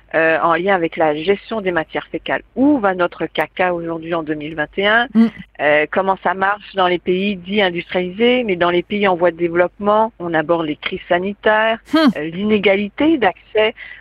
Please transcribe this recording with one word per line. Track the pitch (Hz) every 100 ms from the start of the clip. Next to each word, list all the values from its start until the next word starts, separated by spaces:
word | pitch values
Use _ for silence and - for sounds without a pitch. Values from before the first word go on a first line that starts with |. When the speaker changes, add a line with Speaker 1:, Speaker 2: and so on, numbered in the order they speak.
| - 160
Speaker 1:
euh, | 160 160
en | 170 165
lien | 196
avec | 190 165 170
la | 156
gestion | 151 165 202 - 226
des | 185
matières | 170 156 151 -
fécales. | 160 - 135 - 226
Où | 285 285
va | 196 180
notre | 175 - 160
caca | - 156 - 180 170
aujourd'hui | 165 165 160 170
en |
deux | 151
mille | 151 151 156
vingt | 151 -
et | 202
un ? | 226 240
Speaker 2:
Mm. | 220 226 - - -
Speaker 1:
Euh, | 147 151 151
comment | 202 190 190
ça | 180
marche | 190 190 208 -
dans | 190 180
les | 175
pays | - 185 202 190
dits | 175 208
industrialisés, | 185 175 - 185 180 190 240 254
mais | 226 175
dans | 175
les | 175
pays | - 208 202
en | 170
voie | 175
de | 165
développement, | 170 170 180 - 202 214 226 -
on | 175
aborde | 160 151 170 156
les | 151
crises | - 185 -
sanitaires, | 175 196 202 220 214 220 226 -
Speaker 2:
Hmm. | 311 294 151
Speaker 1:
euh, |
l'inégalité | 160 170 214 214 196 196 202 - 302 311
d'accès | 190 - _ 214 214 - - -